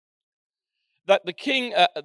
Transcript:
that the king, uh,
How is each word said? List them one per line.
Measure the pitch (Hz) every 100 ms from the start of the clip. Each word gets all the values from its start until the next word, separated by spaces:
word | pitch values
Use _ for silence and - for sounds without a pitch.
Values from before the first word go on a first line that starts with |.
| _ _ _ _ _ _ _ _ _ _ 185
that | 196
the | 175
king, | - 277 269 240
uh, | 202 180 156